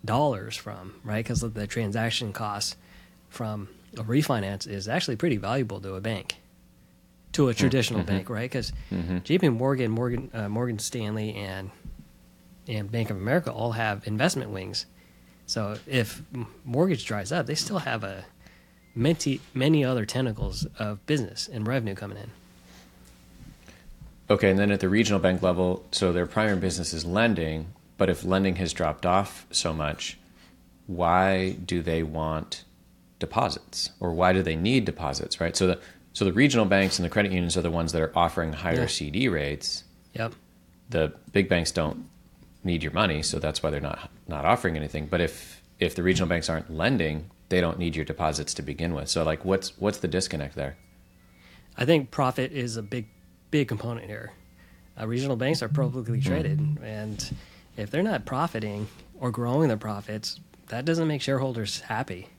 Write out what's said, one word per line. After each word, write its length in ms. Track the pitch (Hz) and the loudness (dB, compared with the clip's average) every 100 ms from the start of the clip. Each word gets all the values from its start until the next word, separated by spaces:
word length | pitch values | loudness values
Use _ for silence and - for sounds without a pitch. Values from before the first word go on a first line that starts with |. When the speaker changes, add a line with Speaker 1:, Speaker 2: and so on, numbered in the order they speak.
Speaker 1:
dollars 520 | 107 123 147 104 110 - | 0 2 2 0 -6 -10
from, 380 | 107 98 92 - | -10 -12 -14 -14
right? 180 | 104 107 | -4 -4
'Cause 180 | 113 117 | -2 -2
of 100 | 120 | -2
the 120 | 110 104 | -6 -6
transaction 680 | - 107 110 113 110 110 | -4 -2 0 -2 -2 -4
costs 440 | 98 107 101 - - - - - - - | -6 -6 -4 -6 -8 -20 -20 -20 -20 -20
from 400 | - 110 107 98 - - - | -8 -6 -6 -10 -16 -18 -10
a 40 | |
refinance 640 | 110 131 151 123 98 98 - | 2 4 4 2 0 -4 -6
is 220 | 98 98 | -8 -2
actually 280 | 151 - 110 | -2 -2 0
pretty 200 | 170 110 | 0 0
valuable 440 | 95 131 110 101 | 0 -2 -2 -6
to 120 | 95 95 | -8 -6
a 40 | |
bank, 360 | 107 104 - - - - - - - _ _ _ - | -4 -4 -6 -12 -12 -20 -20 -20 -20 _ _ _ -6
to 160 | - 135 | 2 2
a 20 | |
Speaker 2:
Hmm. 60 | 113 | 4
Speaker 1:
traditional 420 | 92 131 120 113 | 4 4 2 0
Speaker 2:
Mm-hmm. 80 | 87 | 0
Speaker 1:
bank, 220 | 95 92 | -2 -2
right? 200 | 104 127 | -6 -4
'Cause 220 | 127 - - - | -4 -4 -8 -6
Speaker 2:
Mm-hmm. 280 | 95 85 90 | -4 -2 -4
Speaker 1:
J 140 | - 175 | 0 4
P 100 | 175 | 4
Morgan, 400 | 117 131 135 117 | 4 0 2 0
Morgan, 400 | 110 123 120 131 | 0 -2 -4 -6
uh, 160 | 113 104 | -6 -4
Morgan 300 | 107 123 107 | -2 -2 -4
Stanley, 560 | - 123 104 107 107 | -6 -4 -4 -4 -4
and, 360 | 101 101 95 95 - - - - - - - - - - | -6 -8 -8 -12 -14 -16 -16 -20 -20 -20 -20 -20 -20 -8
and 240 | 110 101 | -6 -2
Bank 200 | 117 113 | -2 -2
of 60 | 98 | -2
America 340 | 104 160 147 | 0 0 0
all 200 | 117 117 | -4 -4
have 340 | 113 110 98 - | 0 -2 -2 -4
investment 440 | 107 156 156 113 | 2 2 2 -4
wings. 360 | 98 95 - - - - - - - - | -8 -6 -8 -10 -18 -20 -20 -20 -20 -6
So 300 | 120 104 104 - | -4 -2 -4 -2
if 360 | 131 107 - - | 0 0 -4 -12
m-, 120 | 127 113 - | -10 -10 -10
mortgage 400 | 127 123 185 135 | -4 2 4 2
dries 280 | - 107 98 | -2 -4 -2
up, 120 | 165 120 | -2 -2
they 80 | |
still 260 | 156 - 196 | -4 -2 -2
have 220 | 143 113 | -2 -4
a 200 | 98 95 - _ - - _ _ _ | -4 -8 -14 _ -20 -20 _ _ _
many, 460 | 113 131 165 - 131 - | 0 2 2 0 -2 -4
many 300 | 127 135 160 | 2 4 6
other 200 | 131 127 | 4 0
tentacles 600 | 107 123 131 104 101 95 147 - | 0 -2 -2 -2 -4 -4 -6 -4
of 260 | 107 104 - | -6 -6 0
business 420 | 151 101 - - | 0 0 -6 -8
and 140 | 120 107 | -4 -2
revenue 280 | 131 110 | 0 -2
coming 240 | 95 101 101 | -6 -10 -10
in. 120 | 110 - - - - - - - - - - - - - - - - - - - - | -14 -16 -20 -20 -20 -20 -20 -20 -20 -20 -20 -20 -20 -20 -20 -20 -20 -20 -20 -20 2
Speaker 2:
Okay, 200 | 104 101 | 6 6
and 80 | 95 | 6
then 120 | 101 | 4
at 100 | 98 | 4
the 80 | 92 | 4
regional 320 | 104 104 101 | 4 4 4
bank 200 | 92 92 | 4 4
level, 440 | 92 87 92 92 - | 4 4 2 0 -4
so 200 | - 95 | 0 2
their 140 | 87 90 | 2 0
primary 320 | - 107 95 | 2 2 2
business 340 | 92 85 80 | 0 -2 -4
is 120 | 82 | -6
lending. 640 | 85 95 117 92 80 78 82 - - - | -2 2 2 2 -2 -4 -8 -14 -20 0
But 100 | 92 | 2
if 160 | 87 | 2
lending 320 | 90 95 98 87 | 2 2 2 0
has 160 | 87 | -2
dropped 320 | - 80 73 | 0 -2 0
off 420 | 90 92 98 - - | 4 4 2 -8 -6
so 240 | - 82 | -2 -2
much, 440 | 80 76 78 - - - - - - - _ - | -2 -2 -4 -8 -10 -20 -20 -20 -20 -20 _ -10
why 720 | 87 87 90 95 95 95 92 87 | 0 4 6 6 4 0 -4 -2
do 160 | 87 | -2
they 200 | 82 82 | 0 0
want 640 | 78 80 78 78 - - - _ - _ _ _ | 0 -2 -2 -2 -6 -12 -14 _ -20 _ _ _
deposits? 720 | - - 95 71 - - - - | -2 0 0 -2 -10 -8 -8 -4
Or 120 | 90 | -2
why 200 | 82 92 | 4 6
do 100 | 92 | 6
they 140 | 87 80 | 2 0
need 300 | 98 131 95 | 4 4 2
deposits, 540 | 76 78 71 - - | -2 -4 -4 -6 -2
right? 140 | 85 | -2
So 120 | - 92 | 4 2
the, 140 | 87 - - - | 2 -4 -20 -14
so 100 | - | 0
the 80 | 98 | 2
regional 320 | 92 143 120 | 6 6 6
banks 340 | 101 98 95 - | 6 6 4 2
and 60 | |
the 60 | 85 | 0
credit 220 | 107 101 | 2 2
unions 240 | 92 87 90 | 2 2 2
are 40 | |
the 80 | 85 | 2
ones 220 | 82 82 | 0 0
that 80 | 82 | 0
are 120 | 80 85 | 2 4
offering 380 | 85 - 80 | 4 4 -2
higher 280 | 73 85 82 | -2 0 2
Speaker 1:
Yeah. 40 | 78 | 2
Speaker 2:
C 240 | - 76 | -2 -4
D 180 | 90 131 | 0 2
rates. 560 | 80 71 73 - - - - - | 2 -2 -4 -4 -6 -10 -20 -16
Speaker 1:
Yep. 200 | - 113 - _ _ _ _ - | -8 -8 -8 _ _ _ _ -4
Speaker 2:
The 240 | 87 78 - - | 0 0 -2 0
big 180 | 101 95 | 2 4
banks 200 | 87 82 | 2 2
don't 360 | - 76 - - - - - - - | 0 -2 -2 -12 -20 -20 -20 -20 -6
need 180 | 95 85 | -2 0
your 100 | 76 | 0
money, 300 | 82 104 76 | 2 2 2
so 160 | 73 73 | -2 -2
that's 240 | 78 76 | -2 -2
why 80 | 78 | -2
they're 100 | 73 | -2
not, 300 | 71 - - - - | -4 -6 -10 -18 -10
not 200 | 76 82 | 0 2
offering 300 | 120 95 80 | 4 2 -2
anything. 300 | 76 76 76 | -4 -6 -2
But 140 | 87 | 0
if, 400 | 82 - - - _ - | 0 -2 -16 -20 _ -2
if 160 | 87 | -2
the 80 | - | 2
regional 260 | 90 87 87 | 2 4 2
banks 200 | 85 80 | 0 0
aren't 220 | 80 - | -4 -4
lending, 600 | 78 95 127 80 78 85 _ - | 0 2 2 0 -2 -8 _ 0
they 100 | 92 | 2
don't 180 | 87 82 | 2 0
need 180 | 87 78 | -2 -2
your 80 | |
deposits 500 | 76 76 80 76 73 | -4 -2 0 0 -6
to 80 | - | -6
begin 320 | 71 73 82 | -6 -4 -2
with. 140 | 76 71 | -2 -2
So, 140 | 85 | 0
like, 220 | 78 78 | 0 0
what's, 340 | 92 95 - - | 0 0 -2 -2
what's 200 | 101 101 | -2 -2
the 100 | 87 | -2
disconnect 460 | 90 - 78 71 | -2 -2 -4 -6
there? 220 | - 67 - - - - - _ - - - - - | -6 -8 -8 -20 -20 -20 -20 _ -20 -20 -20 -20 -4
Speaker 1:
I 80 | |
think 260 | 123 160 131 | 4 4 2
profit 420 | - 131 127 131 | 0 2 2 -4
is 240 | 147 123 113 | -2 -4 -6
a 60 | |
big, 240 | 104 123 110 - - _ _ | -6 -6 -8 -16 -20 _ _
big 180 | 151 127 | 0 2
component 380 | 107 117 117 113 | -2 -4 -8 -10
here. 260 | 110 - - - - - - - - | -12 -12 -18 -20 -20 -20 -20 -20 -8
Uh, 60 | 110 | -2
regional 300 | 120 139 120 | -2 0 0
banks 260 | 131 160 | 2 0
are 60 | 113 | 0
publicly 520 | 151 147 127 113 123 | 2 0 0 -2 0
Speaker 2:
Hmm. 60 | 135 | 2
Speaker 1:
traded, 520 | - - - - - | 2 2 2 0 -2
and 520 | 110 107 107 104 - - - - - - | -4 -6 -6 -6 -6 -8 -12 -20 -16 -8
if 140 | 107 | -4
they're 120 | 147 | 0
not 220 | 208 156 - | 0 -2 -2
profiting 600 | 127 170 117 107 104 107 - - - | -2 -2 -2 -4 -6 -8 -10 -20 -6
or 100 | 123 | -4
growing 380 | 113 120 135 156 | -2 0 4 4
their 80 | 107 | 2
profits, 640 | 110 101 - 107 - - - - - | -2 -6 -6 -6 -6 -10 -16 -20 -10
that 160 | 113 | -4
doesn't 220 | 147 165 160 | 0 2 0
make 160 | 147 | 0
shareholders 580 | 139 135 135 113 104 - | 0 0 0 -2 -4 -6
happy. 460 | - 110 135 90 98 | -4 -4 -4 -8 -12